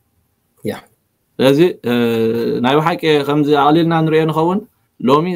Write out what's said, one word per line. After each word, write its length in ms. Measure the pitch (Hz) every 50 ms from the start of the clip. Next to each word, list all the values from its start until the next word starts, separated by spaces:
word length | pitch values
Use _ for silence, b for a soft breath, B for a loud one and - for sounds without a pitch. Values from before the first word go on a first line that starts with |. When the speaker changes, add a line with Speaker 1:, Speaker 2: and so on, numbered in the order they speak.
| _ _ _ _ _ _ _ _ _ _ _ _ -
Speaker 1:
ያ። 100 | 107 98 - - _ _ _ _ _ _ _ _ _ _ -
Speaker 2:
ስለዚ፣ 200 | 120 135 139 147 175 180 - -
እ፣ 120 | - 117 120 120 120 117 117 113 113 113 113 117 117 120 - 123
ናይ 160 | 123 127 139
ብሓቂ 280 | 156 151 170 175 170 - 160 151 147 135
ከምዚ 260 | 139 147 151 147 143 151
ኣቕሊልና 380 | 143 139 147 156 170 160 165 170 160
ንሪኦ 240 | 160 160 156 160 160
ንኸውን 340 | 160 151 160 165 175 185 214 - - _ _ _ _ _ -
ሎሚ 260 | - 120 139 151 165 185 180